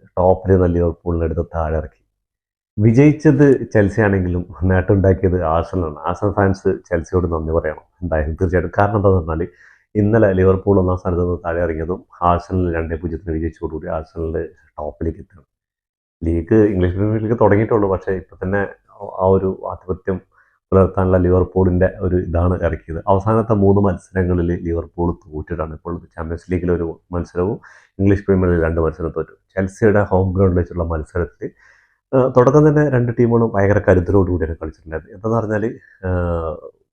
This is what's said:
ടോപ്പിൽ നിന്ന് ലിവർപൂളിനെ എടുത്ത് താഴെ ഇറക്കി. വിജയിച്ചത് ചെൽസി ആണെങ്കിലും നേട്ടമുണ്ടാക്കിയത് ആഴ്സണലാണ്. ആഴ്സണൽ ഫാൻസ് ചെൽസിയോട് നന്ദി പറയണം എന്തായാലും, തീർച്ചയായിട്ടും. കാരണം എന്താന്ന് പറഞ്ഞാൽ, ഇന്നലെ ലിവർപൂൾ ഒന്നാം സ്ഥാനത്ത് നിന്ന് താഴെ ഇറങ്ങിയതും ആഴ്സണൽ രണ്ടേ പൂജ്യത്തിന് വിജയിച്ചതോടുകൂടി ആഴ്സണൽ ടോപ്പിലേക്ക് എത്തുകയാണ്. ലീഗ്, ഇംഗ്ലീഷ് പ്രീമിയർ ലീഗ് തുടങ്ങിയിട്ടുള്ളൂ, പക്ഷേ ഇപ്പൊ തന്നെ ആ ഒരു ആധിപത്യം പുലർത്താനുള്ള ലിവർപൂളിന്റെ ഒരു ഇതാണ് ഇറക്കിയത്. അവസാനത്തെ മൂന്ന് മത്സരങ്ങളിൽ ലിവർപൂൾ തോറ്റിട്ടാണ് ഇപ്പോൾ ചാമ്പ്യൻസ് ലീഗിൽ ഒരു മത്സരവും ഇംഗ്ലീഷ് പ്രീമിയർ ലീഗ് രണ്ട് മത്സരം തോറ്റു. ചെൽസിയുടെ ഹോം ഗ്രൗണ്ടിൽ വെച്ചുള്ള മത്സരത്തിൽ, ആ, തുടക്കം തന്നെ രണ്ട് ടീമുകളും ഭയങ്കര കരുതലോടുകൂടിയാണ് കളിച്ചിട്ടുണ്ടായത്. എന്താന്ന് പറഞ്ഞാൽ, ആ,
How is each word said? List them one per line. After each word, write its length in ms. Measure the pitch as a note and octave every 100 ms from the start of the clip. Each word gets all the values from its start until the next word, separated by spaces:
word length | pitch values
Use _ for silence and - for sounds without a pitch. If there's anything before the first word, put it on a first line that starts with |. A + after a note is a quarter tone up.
| _ -
ടോപ്പിൽ 360 | F2+ F#2+ F#2+
നിന്ന് 140 | F#2+ F2+
ലിവർപൂളിനെ 560 | E2+ E2+ D#2+ F2 E2+ E2
എടുത്ത് 200 | D#2+ D#2+
താഴെ 240 | E2 D#2+ D#2
ഇറക്കി. 240 | D2+ - _ _ _ _ _ _ _ -
വിജയിച്ചത് 680 | A2 A#2 D3 D3 D#3 C3+ C#3+ B2+ A2+
ചെൽസി 280 | A2+ G2+ A#2
ആണെങ്കിലും 420 | G#2 G2 F2+ F2 F2 -
നേട്ടമുണ്ടാക്കിയത് 760 | F#2 F#2 F2 G2+ F#2+ F2+ F#2+ F2+ E2
ആഴ്സണലാണ്. 520 | E2 D#2+ F2+ D#2+ D2+
ആഴ്സണൽ 340 | D#2+ F2+ G#2
ഫാൻസ് 360 | F#2+ G2 F#2+ G2 F#2 -
ചെൽസിയോട് 420 | F2+ D#2+ F#2 E2+
നന്ദി 220 | D#2+ D#2
പറയണം 320 | D#2+ D#2 D2+ - _
എന്തായാലും, 380 | F2 D#2 D2+ D#2+
തീർച്ചയായിട്ടും. 380 | F#2 F2 E2+ -
കാരണം 240 | G2+ G#2+
എന്താന്ന് 220 | G2 F#2
പറഞ്ഞാൽ, 220 | D#2 D#2+ E2 - - _ _ G#2+
ഇന്നലെ 340 | G#2 A2+ G#2+
ലിവർപൂൾ 420 | F#2 F#2+ F#2+ G2+ G2
ഒന്നാം 180 | F#2 F2+
സ്ഥാനത്ത് 240 | F#2+ F2
നിന്ന് 140 | F2 E2+
താഴെ 180 | E2+ E2+
ഇറങ്ങിയതും 380 | E2+ D#2 D#2+ F#2 - -
ആഴ്സണൽ 420 | F2 F2 - F#2 F2+
രണ്ടേ 220 | E2 D#2+ E2
പൂജ്യത്തിന് 380 | E2+ D#2+ E2+
വിജയിച്ചതോടുകൂടി 540 | D#2+ D#2+ - E2 D#2 F2
ആഴ്സണൽ 460 | E2 D#2 E2+ D#2+ D#2+ E2 - _ -
ടോപ്പിലേക്ക് 440 | D2+ - E2 -
എത്തുകയാണ്. 240 | - E2+ _ _ _ _ _ _ _ _
ലീഗ്, 360 | E2 E2+ D#2+ A2 G#2+
ഇംഗ്ലീഷ് 300 | F#2 F2+ F#2
പ്രീമിയർ 260 | G#2+ A2
ലീഗ് 140 | G#2+ A#2
തുടങ്ങിയിട്ടുള്ളൂ, 480 | G#2+ G#2 A2 A#2 G2+
പക്ഷേ 240 | F#2 - F#2
ഇപ്പൊ 200 | - -
തന്നെ 260 | F#2+ G2+ G2 - _ A2 G2+ -
ആ 80 | F#2
ഒരു 220 | F#2+ F#2+ F#2+ F#2
ആധിപത്യം 520 | F#2 - F2+ - F#2 - _ _ _ _
പുലർത്താനുള്ള 460 | F#2+ F#2 G2 F#2 F#2
ലിവർപൂളിന്റെ 720 | F2+ F2+ F2+ F#2 F#2 F2+ F2+ -
ഒരു 160 | F#2+ F2+
ഇതാണ് 360 | E2+ E2 F2+ F2+
ഇറക്കിയത്. 360 | E2+ D#2 - D#2+ G2+
അവസാനത്തെ 480 | G2 G2+ A2+ A2 G#2
മൂന്ന് 260 | G2 G2+
മത്സരങ്ങളിൽ 680 | G2 F2 - F#2+ F2 F2+ E2+ F2
ലിവർപൂൾ 460 | E2+ E2 D#2 - F2 E2+
തോറ്റിട്ടാണ് 540 | D#2+ D2+ D#2 D#2+ D#2+ D#2
ഇപ്പോൾ 200 | F2 E2+ E2+
ചാമ്പ്യൻസ് 400 | - D#2+ E2 -
ലീഗിൽ 220 | F2+ F2
ഒരു 160 | E2+ E2 D#2+ _
മത്സരവും 460 | F2 - F2 F#2 C3 - - _ -
ഇംഗ്ലീഷ് 260 | G2 G2 -
പ്രീമിയർ 240 | F#2+ F2+
ലീഗ് 120 | F2 E2
രണ്ട് 160 | E2
മത്സരം 320 | D#2+ D#2+ D#2+ D#2+
തോറ്റു. 200 | D#2+ _ _
ചെൽസിയുടെ 540 | - F#2+ - A2+ G2+
ഹോം 260 | G2 F#2 F#2+
ഗ്രൗണ്ടിൽ 260 | F2+ F#2+ F2+
വെച്ചുള്ള 240 | E2+ F2 E2
മത്സരത്തിൽ, 640 | D#2+ D#2 F2 E2+ - B2+ - _ _ _ _ _
ആ, 40 | C3 C3
തുടക്കം 340 | B2+ B2 D3 D3+
തന്നെ 180 | D3+ D3+
രണ്ട് 220 | B2+ A#2+ A#2
ടീമുകളും 360 | A#2+ A#2 A2+
ഭയങ്കര 260 | G2 G2 G2+
കരുതലോടുകൂടിയാണ് 800 | G2 F#2+ E2+ G2+ F2 F2+ D#2+ E2
കളിച്ചിട്ടുണ്ടായത്. 500 | D#2+ - D#2+ D#2+ -
എന്താന്ന് 280 | F#2 A2 A#2
പറഞ്ഞാൽ, 260 | G#2+ G#2+ A2 - - _
ആ, 80 | F#2 F2+ F2 E2+ E2 D2+ - - _